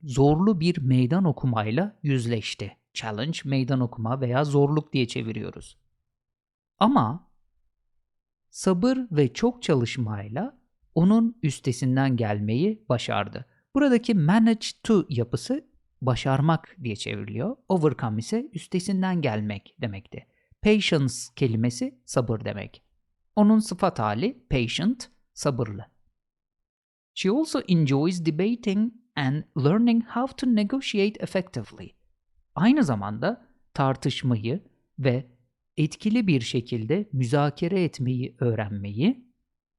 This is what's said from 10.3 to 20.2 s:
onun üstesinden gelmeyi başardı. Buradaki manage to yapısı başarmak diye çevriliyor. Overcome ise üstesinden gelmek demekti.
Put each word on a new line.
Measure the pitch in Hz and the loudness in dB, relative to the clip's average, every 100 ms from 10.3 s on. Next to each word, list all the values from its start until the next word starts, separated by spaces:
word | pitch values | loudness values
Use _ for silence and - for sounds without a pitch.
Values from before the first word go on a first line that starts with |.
| 123 247 - _ _ _ | -6 -6 -10 _ _ _
onun | - 180 226 226 233 | 2 4 4 2 0
üstesinden | 151 - 139 117 131 131 135 120 | -4 -2 -4 -2 0 2 2 0
gelmeyi | 110 104 104 117 190 214 - | 0 0 0 0 0 -2 -2
başardı. | 120 - 107 104 - - _ _ | -2 -2 -4 -4 -8 -16 _ _
Buradaki | 269 285 240 240 | 0 4 4 2
manage | 208 151 214 226 220 - - | 2 4 4 4 2 -4 -6
to | - 214 151 | 2 2 2
yapısı | 120 117 - - 277 - _ _ _ | -4 -2 -4 -4 -6 -6 _ _ _
başarmak | 127 120 139 135 151 160 - - | -2 -2 0 2 2 0 -4 -10
diye | 123 101 | -8 -8
çevriliyor. | - 104 104 107 175 277 - | -8 -8 -8 -6 -6 -8 -2
Overcome | 185 151 127 117 107 | 2 2 0 -2 -4
ise | - 226 294 | -4 -6 -6
üstesinden | 165 - 185 185 190 190 180 | -12 -6 -4 -2 -2 0 0
gelmek | 139 107 107 101 - - | -2 -2 -4 -8 -12 -10
demekti. | 120 98 - - | -8 -8 -14 -18